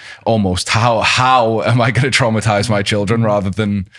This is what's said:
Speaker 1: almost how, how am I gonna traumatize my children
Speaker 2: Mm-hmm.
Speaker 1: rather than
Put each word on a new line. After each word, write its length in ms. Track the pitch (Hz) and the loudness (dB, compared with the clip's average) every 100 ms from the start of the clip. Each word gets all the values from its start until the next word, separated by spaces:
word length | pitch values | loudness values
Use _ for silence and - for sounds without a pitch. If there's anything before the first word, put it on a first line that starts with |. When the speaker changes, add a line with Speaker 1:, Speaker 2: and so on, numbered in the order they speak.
| - - - | -20 -8 -2
Speaker 1:
almost 440 | 113 98 90 - | 0 0 -2 -2
how, 320 | 110 120 113 | 0 2 0
how 600 | - - 127 127 113 110 | 0 0 2 2 2 0
am 180 | 85 117 | 0 2
I 120 | 117 | 2
gonna 180 | 117 135 | 0 0
traumatize 600 | - 120 110 110 104 104 | 0 0 0 0 0 0
my 120 | 104 | -2
children 360 | 101 107 101 113 | 0 -2 0 0
Speaker 2:
Mm-hmm. 60 | 113 | 0
Speaker 1:
rather 220 | 104 98 | 0 -2
than 360 | 90 104 101 95 | -2 -2 -2 -6